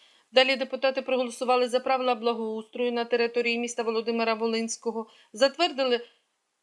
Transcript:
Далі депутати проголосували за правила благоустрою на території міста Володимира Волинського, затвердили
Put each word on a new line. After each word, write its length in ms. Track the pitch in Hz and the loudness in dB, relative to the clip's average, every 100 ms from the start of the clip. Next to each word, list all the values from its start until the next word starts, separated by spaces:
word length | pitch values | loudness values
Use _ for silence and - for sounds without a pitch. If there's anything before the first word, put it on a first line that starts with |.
| _ _ _ | _ _ _
Далі 240 | 240 254 262 | 4 4 2
депутати 460 | 262 254 269 269 | -2 -2 0 0
проголосували 680 | 262 254 247 233 247 254 247 | 0 0 -2 -2 2 2 2
за 100 | 247 | 0
правила 360 | 269 262 254 233 | 2 0 0 0
благоустрою 760 | 233 226 220 220 220 233 247 | 0 -2 -4 -6 -8 -4 -2
на 140 | 240 233 | -2 0
території 540 | 240 233 240 233 233 | 0 0 0 0 0
міста 240 | 240 247 | -2 -4
Володимира 500 | 226 220 226 233 226 | -2 -2 -2 0 0
Волинського, 760 | 220 226 226 226 - 233 226 220 - _ | 0 0 -2 -4 -6 -6 -6 -8 -14 _
затвердили 680 | 214 269 277 339 262 262 233 240 _ _ _ _ _ | 0 2 2 0 0 0 0 -2 _ _ _ _ _